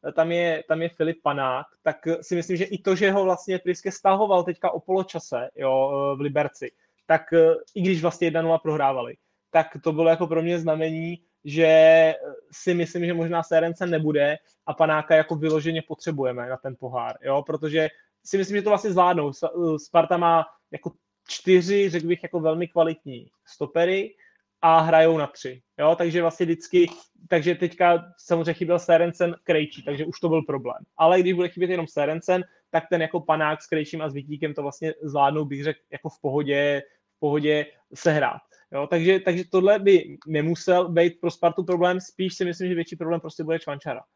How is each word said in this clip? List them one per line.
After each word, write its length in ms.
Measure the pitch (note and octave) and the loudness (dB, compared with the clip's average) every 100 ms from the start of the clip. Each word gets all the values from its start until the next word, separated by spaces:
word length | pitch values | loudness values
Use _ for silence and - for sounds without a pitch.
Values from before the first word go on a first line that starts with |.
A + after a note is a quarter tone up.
| C#3+ D3 | -4 -2
tam 160 | E3 | 0
je, 320 | E3+ E3+ D#3 - | 0 0 -2 -4
tam 140 | D#3+ | -4
je 80 | E3+ | -4
Filip 320 | _ D#3+ E3 | _ -4 -2
Panák, 460 | D3 C#3+ C3 B2+ C#3+ _ | -2 -2 -2 -4 -8 _
tak 140 | D#3+ D3 D#3+ E3 | -6 -4 -6 -6
si 140 | D#3+ F3 | -4 -6
myslím, 220 | E3+ F3 | -4 -4
že 60 | |
i 140 | F#3+ G3+ | -4 -4
to, 180 | - F3+ | -2 2
že 160 | G3 | 2
ho 120 | G3 | 2
vlastně 360 | F#3+ F3+ - F#3 | 0 -2 -4 -6
Priske 320 | F3+ F3+ G3 | -4 -4 -6
stahoval 520 | F#3 G3 G3 G#3+ F#3 | -2 0 2 4 2
teďka 280 | F3 E3+ - | 0 -4 -4
o 80 | D#3+ | -4
poločase, 720 | - F#3 F#3 E3 - B2 B2+ - | -2 -2 -2 -8 -8 -8 -8 -6
jo, 360 | C3+ C3 C3+ | -2 0 0
eh, 260 | C#3 C#3 C#3 | -2 -2 -2
v 20 | |
Liberci, 520 | C#3+ C#3 D3 - B2+ _ _ _ - | -2 -2 -4 -6 -16 _ _ _ 0
tak, 280 | D#3+ - | 0 4
eh, 220 | E3+ D#3+ D#3+ - G#3 | 4 4 4 -4 -4
i 60 | |
když 200 | F#3 F3 | 0 0
vlastně 260 | E3 - E3+ | -2 -2 -2
jedna 140 | D#3+ | 0
nula 160 | E3 D#3+ | 0 0
prohrávali, 600 | D#3 D3+ C#3 C3+ A#2+ - _ _ _ | 0 0 0 0 -6 -12 _ _ _
tak 160 | D#3+ D#3+ C#3+ | 0 0 -4
to 80 | E3 | -4
bylo 180 | D#3 E3 | 0 2
jako 180 | E3 F3 | 2 0
pro 140 | E3 | -2
mě 180 | E3 F3 | -2 -2
znamení, 640 | D#3+ D#3 D#3+ D#3+ E3 E3+ _ _ D3+ | -2 -2 -2 -4 -8 -10 _ _ -8
že, 200 | D3+ D#3+ | 2 6
eh, 520 | D#3+ D#3+ D#3+ D#3+ D3 D3 C#3 _ | 8 8 8 6 2 -10 -16 _
si 220 | - - | -8 -2
myslím, 320 | F3 E3+ F3 F3 | -2 -2 -4 -4
že 80 | |
možná 300 | E3+ E3 E3+ | -2 -2 -4
Serencen 460 | D#3+ E3 E3+ E3 F3+ | 0 0 0 -4 -4
nebude 480 | D#3+ D3+ D3 C#3+ D3+ _ _ - | -2 0 0 0 -2 _ _ -12
a 80 | |
Panáka 420 | D3 D#3+ D#3 D3+ D#3+ | -2 2 0 4 2
jako 200 | D#3 D#3+ | 2 -4
vyloženě 460 | D#3 D#3 D3+ E3 | -2 -2 -2 -6
potřebujeme 680 | - D#3 - D3+ B2+ B2 B2 | -8 -10 -8 -4 -4 -4 -8
na 80 | C3 | -10
ten 180 | C#3 B2+ | -10 -12
pohár, 360 | B2+ B2 A#2 A2 | -10 -8 -8 -8
jo, 220 | C3+ C#3 C#3+ | -4 -4 -2
protože 440 | D3+ D#3 D#3 D#3 - _ _ - | -6 -4 -2 -2 -6 _ _ -6
si 120 | G3 | -4
myslím, 200 | F#3+ G3+ | -2 -2
že 40 | |
to 80 | G3+ | 0
vlastně 220 | G3+ G#3+ | 0 0
zvládnou. 380 | F#3 F3+ F3 D3 | 2 2 2 -2
Sa-, 460 | C3+ D#3+ E3+ E3+ D#3 | -4 -6 -2 -4 -4
eh, 40 | |
Sparta 380 | - E3+ D#3+ F3 | 0 0 2 2
má 280 | E3+ E3 D#3+ _ _ | 4 2 0 _ _
jako 200 | D3+ - _ _ _ _ | -12 -12 _ _ _ _
čtyři, 600 | - - F#3 F3 G3+ G3 | -8 2 2 4 0 0
řekl 180 | E3 E3 | -2 -4
bych, 160 | E3+ | -4
jako 160 | F3 F3 | -4 -2
velmi 280 | D#3+ D#3+ F3 | -2 -2 -2
kvalitní 600 | F3 E3 D#3 C#3+ B2 - _ _ | 0 0 -2 -12 -18 -20 _ _
stopery, 680 | - C#3+ E3 F3 F#3+ A3 _ _ _ _ _ | -10 -6 -2 0 -2 -6 _ _ _ _ _
a 180 | E3 D#3+ | 4 4
hrajou 380 | D#3+ D#3+ E3 D#3+ | 6 6 6 4
na 100 | C#3+ | -2
tři, 340 | - C3 B2+ _ - | -8 -14 -14 _ -2
jo, 160 | D3+ E3+ | 0 2
takže 260 | E3+ E3+ | 0 0
vlastně 240 | E3 D#3+ E3+ | -2 -2 -2
vždycky, 440 | E3 - F3+ E3+ - _ _ - | -2 0 2 2 0 _ _ -2
takže 280 | E3+ D#3 E3+ | 0 0 -2
teďka 480 | F3 - F3 E3+ E3+ _ | -4 2 2 2 -2 _
samozřejmě 360 | - E3+ E3 | -4 -2 -2
chyběl 260 | E3 E3 F3 | -4 -2 -2
Sørensen, 560 | F3 E3 E3+ E3+ F3 E3 | 4 2 2 0 -4 -4
Krejčí, 400 | - D#3+ D3+ - | 0 0 0 -8
takže 220 | C#3 C#3+ D#3 | -8 -6 -8
už 140 | - | -4
to 100 | F3 | 0
byl 120 | D#3+ | 0
problém. 360 | D3+ C#3 A#2+ - - - | 0 -6 -6 -12 -16 2
Ale 220 | D#3+ F#3 | 4 6
když 140 | F3+ | 2
bude 160 | F3 F3 | 0 -4
chybět 200 | F3 F3+ | -2 -4
jenom 180 | F3+ D#3 | -2 -4
Sørensen, 560 | - C#3+ D#3+ - F#3 F#3 _ _ | -4 -2 -4 -2 -2 -2 _ _
tak 140 | E3 D#3+ | -4 -2
ten 120 | F3 | -2
jako 180 | D#3+ F3 | -2 -4
panák 420 | D#3 D#3 D3+ D#3 | -2 0 0 -2
s 60 | - | -4
Krejčím 340 | D#3+ D3 E3 | -4 -4 -8
a 80 | D#3 | -8
s 40 | |
Vítíkem 400 | C#3 C#3+ D3 D3+ | -10 -12 -8 -8
to 80 | D3 | -6
vlastně 320 | C#3+ - D#3+ D#3 | -10 -8 -10 -8
zvládnou, 440 | D#3 C#3+ C#3 D3+ D3 | -6 0 0 0 -4
bych 180 | C#3 | -6
řekl, 160 | D3 D3+ _ | -6 -8 _
jako 180 | C#3+ D#3+ | -14 -14
v 120 | _ | _
pohodě, 640 | D3 C#3 C#3 C#3 C#3+ C#3+ - _ _ _ | -4 -2 -2 0 0 -2 -6 _ _ _
v 40 | |
pohodě 460 | D3+ D3 D3+ D3+ D3 _ _ | -2 0 0 0 -2 _ _
sehrát, 480 | - F3 D3+ B2+ - _ _ _ | -4 0 2 0 -4 _ _ _
jo. 160 | C#3 C#3+ | -8 -2
Takže, 320 | E3+ E3 F#3+ | 0 2 2
takže 240 | F#3+ F3 F3+ | 0 -4 0
tohle 280 | F#3+ F#3 G#3 | 2 4 4
by 380 | G3 F#3 D3+ C#3+ D3+ | 4 4 2 -16 -6
nemusel 600 | D#3 D#3 E3 - F3+ F3+ | -4 -2 -2 2 2 2
být 300 | E3+ E3+ E3+ | 2 2 0
pro 100 | F3 | -6
Spartu 320 | - E3+ E3 | 0 -2 0
problém, 380 | F3+ F3+ F3+ F#3 | -4 0 0 0
spíš 340 | F#3 - F#3+ F#3 | -8 -6 -6 -4
si 100 | F3+ | -6
myslím, 240 | F3 F#3 | -4 -4
že 60 | E3+ | -4
větší 200 | E3 D#3+ | -6 -8
problém 260 | D#3+ E3 | -6 -6
prostě 220 | D#3+ - | -8 -10
bude 160 | D#3 E3 | -6 -6
Čvančara. 420 | - C#3+ D#3 A#2+ - | -6 -10 -8 -10 -12